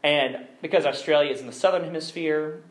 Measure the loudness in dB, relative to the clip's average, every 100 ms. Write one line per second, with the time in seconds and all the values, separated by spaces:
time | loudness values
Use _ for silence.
0 | 2 2 0 -4 -14 -14 0 2 2 -2
1 | 2 2 4 -2 -8 0 2 2 -2 -6
2 | -8 -6 -2 -2 -2 -8 -16